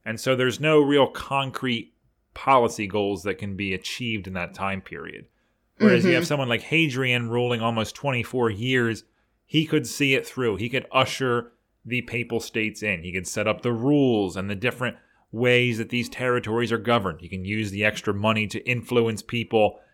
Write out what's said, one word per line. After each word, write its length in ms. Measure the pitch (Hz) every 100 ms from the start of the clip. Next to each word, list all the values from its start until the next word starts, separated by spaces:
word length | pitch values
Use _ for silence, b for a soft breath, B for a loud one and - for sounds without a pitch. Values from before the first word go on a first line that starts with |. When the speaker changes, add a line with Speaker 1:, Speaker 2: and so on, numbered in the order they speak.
| 110
Speaker 1:
And 140 | 113
so 160 | - 127
there's 240 | 127 117
no 220 | 151 151
real 260 | 139 143 127
concrete 880 | - - 139 135 123 131 117 - _ _ _ _
policy 540 | - - 135 113 - 101
goals 360 | 104 101 98
that 140 | 101 92
can 180 | 101 95
be 180 | 98
achieved 540 | 92 - - 123 107 92
in 60 |
that 200 | 92 87 -
time 260 | 98 98
period. 440 | - 78 82 - - _ _ _ _ -
Whereas 260 | 214 185 180
you 80 |
have 100 | 127
Speaker 2:
Mm-hmm. 40 | 165
Speaker 1:
someone 220 | 147 123
like 120 | 117
Hadrian 680 | - 160 160 123 131 123 117
ruling 320 | 120 123 120
almost 340 | 117 113 107 -
twenty-four 540 | 139 123 113 127 117
years, 520 | 101 127 131 117 110 - _ _ _ _
he 200 | 151 156
could 220 | 156 120
see 260 | - 143
it 120 | 131 -
through. 300 | - 120 95
He 120 | 117
could 160 | 131 -
usher 600 | 131 127 - 131 120 117 _ _ _ 110
the 160 | 123
Papal 360 | 120 120 117 117
States 420 | - 117 107 104
in. 200 | 107 90
He 80 | 87
could 160 | 92 90
set 200 | - 107
up 140 | 107
the 120 | 123
rules 640 | 117 127 147 135 110 98 90
and 120 | 98
the 60 | 101
different 420 | 120 123 123 b b b b
ways 480 | 110 123 123 123 110
that 100 | 113
these 200 | 120 120
territories 600 | - 127 123 110 113 117
are 60 | 113
governed. 440 | 104 120 95 80
He 60 | 87
can 160 | 95
use 280 | 92 107 104
the 120 | 98
extra 300 | 104 104 -
money 320 | 101 110 110 107
to 180 | 117 -
influence 520 | 120 - 123 113 107
people 560 | - 120 107 113 104 b b